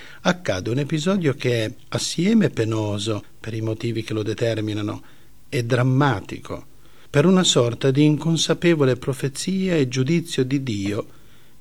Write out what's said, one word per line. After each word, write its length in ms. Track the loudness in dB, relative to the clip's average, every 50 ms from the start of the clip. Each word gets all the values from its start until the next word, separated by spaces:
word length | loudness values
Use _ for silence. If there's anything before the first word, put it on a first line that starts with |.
| -16 -18 -16 -4 -2
accade 480 | -2 -2 0 -2 -4 -4 -2 -2 -2
un 100 | -2 -2
episodio 540 | -2 -2 -2 -2 0 0 0 2 2 0 0
che 300 | 0 0 0 0 0 0
è 80 | -2 -6 -10 -14 -6
assieme 600 | -6 -4 -4 -4 -2 0 2 4 4 4 4 2
penoso 720 | 2 0 0 0 0 0 0 -2 -2 -4 -2 -4 -4 -4 -6 -12 -18 -14
per 160 | -12 -10 -8
i 60 | -4
motivi 420 | -4 -4 -4 -4 -4 -4 -4 -4 -6
che 120 | -4 -4
lo 100 | -4 -2
determinano 760 | -4 -2 -2 0 0 0 0 -2 -4 -4 -4 -4 -4 -6 -8 -12 -16 -18 -20 -20 -20 -20 -20 -16 -6
e 160 | -4 -4 -2
drammatico 1000 | 0 0 2 2 2 2 4 2 2 2 -2 -4 -8 -14 -14 -10 -10 -12 -12 -12 -16 -20 -20 -20 -20 -20 -20 -14 -2
per 160 | 2 4 6
una 200 | 6 6 6 4
sorta 480 | 4 4 4 4 2 0 0 0 2 4
di 100 | 6 6
inconsapevole 960 | 6 4 2 2 0 0 0 2 0 0 2 4 2 4 4 4 2 2
profezia 800 | 2 -2 -6 -4 -4 -4 -6 -6 -4 -4 -2 -2 0 0 0 2
e 100 | 2 2
giudizio 560 | 2 2 0 2 2 2 0 0 -2 -2 -2 0
di 220 | 0 0 -2 -2
Dio 460 | -2 -2 -2 -2 -2 -2 -4 -6 -8 -12 -20 -20 -20 -20 -20 -20 -20 -20 -18